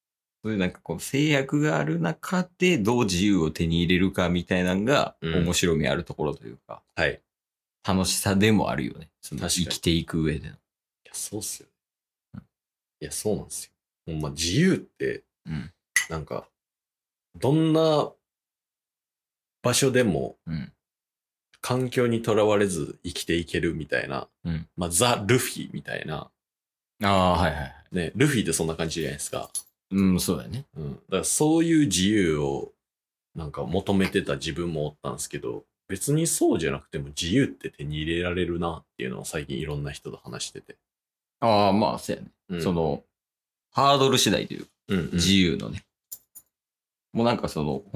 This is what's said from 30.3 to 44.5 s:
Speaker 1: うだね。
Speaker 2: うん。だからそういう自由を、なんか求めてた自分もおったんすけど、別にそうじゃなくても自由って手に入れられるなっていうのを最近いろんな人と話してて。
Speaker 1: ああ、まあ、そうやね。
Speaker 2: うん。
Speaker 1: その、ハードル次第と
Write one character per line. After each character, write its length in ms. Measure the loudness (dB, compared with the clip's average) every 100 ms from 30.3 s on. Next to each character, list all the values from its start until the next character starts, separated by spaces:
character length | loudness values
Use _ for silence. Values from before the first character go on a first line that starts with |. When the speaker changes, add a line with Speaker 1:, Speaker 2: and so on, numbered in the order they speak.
Speaker 1:
う 40 | -4
だ 80 | -4
ね。 200 | -10 -12 -12
Speaker 2:
う 40 |
ん。 120 | -10
だ 60 | -10
か 180 | -4 -4
ら 60 |
そ 340 | 0 2 4 4
う 60 |
い 200 | 4 4
う 20 | 4
自 180 | 2
由 340 | 2 2 2 2
を、 340 | 0 -4 -8 _ _ _ _ _ _
な 120 | -12 -10
ん 60 |
か 120 | -8
求 300 | -4 -2 0
め 140 | 0 2
て 140 | 0
た 140 | -2 -4
自 160 | -4
分 200 | -4 -4
も 140 | -4 -6
お 40 |
っ 60 | -6
た 120 | -10
ん 60 | -8
す 100 | -8
け 100 | -8
ど、 260 | -8 -10 -14 _ -10
別 240 | -6 0
に 140 | 0 0
そ 280 | 2 2
う 40 | 2
じ 100 | 0
ゃ 40 |
な 80 | -4
く 80 | -8
て 100 | -10
も 100 | -10
自 260 | -6 0
由 100 | 2
っ 40 | 0
て 220 | -4 -12
手 140 | -10
に 120 | -8 -6
入 200 | -4 -2
れ 60 |
ら 120 | -2
れ 100 | -2 -2
る 120 | -2
な 200 | -4 -6
っ 80 | _ -10
て 60 |
い 20 | -8
う 40 |
の 100 | -8
を 40 |
最 220 | -8 -8 -6
近 120 | -8
い 60 |
ろ 120 | -6 -6
ん 80 |
な 80 | -8
人 180 | -10 -14
と 60 | -14
話 280 | -14 -12
し 60 | -12
て 80 | -14
て。 160 | -20 -20 _ _ _ _ _ -2
Speaker 1:
あ 280 | 4 6 6
あ、 40 |
ま 220 | 4 2
あ、 40 | -2
そ 140 | -6
う 40 | -8
や 60 |
ね。 60 | -8 _ -8
Speaker 2:
う 80 | -2
ん。 60 |
Speaker 1:
そ 100 | 0
の、 320 | 2 0 -2 _ _ _ _ _ _ _
ハ 240 | 2 4 6
ー 20 |
ド 120 | 6
ル 80 | 4
次 120 | 4
第 160 | 2
と 80 | -2